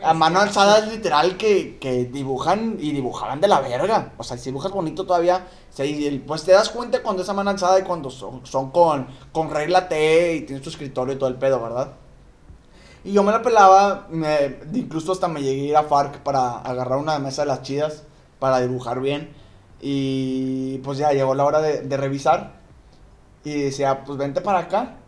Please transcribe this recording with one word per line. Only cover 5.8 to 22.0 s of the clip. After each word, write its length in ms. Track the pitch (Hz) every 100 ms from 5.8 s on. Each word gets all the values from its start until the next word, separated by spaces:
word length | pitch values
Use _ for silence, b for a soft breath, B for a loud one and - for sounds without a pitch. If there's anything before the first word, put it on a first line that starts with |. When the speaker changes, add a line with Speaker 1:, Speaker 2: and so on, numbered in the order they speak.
| 143
Speaker 1:
y 200 | 147 147
el, 140 | 139
pues 240 | 135 156
te 80 | -
das 180 | 185 220
cuenta 320 | 233 240 247
cuando 220 | 233 190
es 60 | 185
a 40 |
mano 160 | 202 196
alzada 300 | 190 180 190
y 40 |
cuando 260 | 185 170 135
son, 360 | 127 98 127 -
son 260 | 135 135
con, 360 | 175 170 143 123 B -
con 180 | 160 156
regla 360 | 151 151 180 180
T 480 | 156 156 160 175 160
y 60 |
tienes 200 | - 139
tu 60 | 151
escritorio 440 | - 143 131 127
y 40 | 135
todo 120 | 135
el 60 | 127
pedo, 260 | 135 131
¿verdad? 300 | 117 120 139 - - - - _ - - b b b b 190
Y 80 |
yo 100 | 202
me 80 | 202
la 100 | 226
pelaba, 680 | 233 220 190 190 202 185 -
me, 480 | 160 156 151 143 123 151
incluso 400 | 233 - 156 156
hasta 160 | 185 180
me 120 | 156
llegué 200 | 135 135
a 40 | 143
ir 80 | 151
a 60 |
FARC 340 | 151 143 143 -
para 400 | 143 139 123 117
agarrar 380 | 127 127 123 135
una 200 | 151 151
mesa 240 | 139 135
de 40 | 147
las 140 | 131
chidas, 420 | 131 139 151 151 - b b _
para 200 | 135 127
dibujar 400 | 123 127 120 123
bien. 300 | 135 147 160 b b b b -
Y 1000 | 139 139 135 135 131 131 131 131 131 135
pues 180 | 127 139
ya 160 | 147
llegó 220 | 139 131 135
la 100 | 139
hora 160 | 156
de, 220 | 156 139
de 120 | 131
revisar. 640 | 135